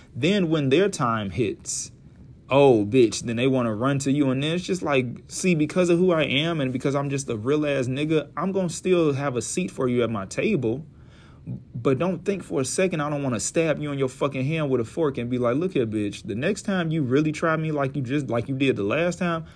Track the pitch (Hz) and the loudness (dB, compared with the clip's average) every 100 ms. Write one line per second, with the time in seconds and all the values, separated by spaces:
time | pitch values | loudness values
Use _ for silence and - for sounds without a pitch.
0 | - - 147 202 165 160 139 143 202 196 | -16 -2 0 2 2 2 4 4 2 0
1 | 127 113 98 87 107 - - - - - | 0 0 -2 -2 -2 -4 -8 -8 -10 -16
2 | - - - - - 135 143 113 101 131 | -20 -20 -20 -16 0 6 6 6 4 4
3 | 113 101 117 117 131 131 117 104 131 139 | 4 2 -4 -2 0 2 0 0 0 0
4 | 139 143 139 131 147 170 180 185 180 139 | 0 2 2 0 -2 -2 -4 -4 0 0
5 | 123 - - - 185 165 147 185 180 170 | 0 -6 -12 -2 2 2 2 2 4 4
6 | 185 160 131 127 165 165 131 131 143 139 | 4 4 2 0 0 0 -2 -2 0 0
7 | 143 139 135 113 117 151 147 139 127 131 | -2 -4 -4 -4 0 0 0 0 -2 -2
8 | 156 156 - - 185 190 175 - 180 175 | 0 0 -2 -4 -2 0 -2 -2 0 2
9 | 156 135 143 123 - - 180 - 127 123 | 2 0 -2 -4 -4 -4 -4 -2 0 2
10 | 117 110 95 - 180 185 117 131 - - | 0 -2 -6 -4 0 0 0 -4 -8 -20
11 | - - - - - - - 123 139 131 | -20 -20 -20 -18 -12 -12 -12 -4 0 2
12 | 170 185 - 196 - 165 131 - 185 170 | 0 -2 -2 -4 -2 -4 -2 0 0 0
13 | 147 147 135 113 - 170 165 147 147 139 | -2 -2 -2 -2 -2 0 0 0 -2 -2
14 | 131 - 143 139 131 160 147 127 113 - | -2 0 -2 0 -2 0 0 0 0 0
15 | 151 131 120 127 120 131 180 147 113 107 | 0 0 -2 0 2 2 0 0 0 -2
16 | 104 95 - 101 156 202 - 190 165 160 | -4 -6 -8 -2 -2 -2 -2 0 0 0
17 | 127 135 156 151 165 160 160 151 139 143 | 2 2 2 0 0 0 0 -2 -2 -2
18 | 120 147 127 117 113 131 135 110 101 143 | -2 -2 0 -2 -2 0 0 2 0 0
19 | 175 170 175 165 160 | 0 -2 -2 -4 -8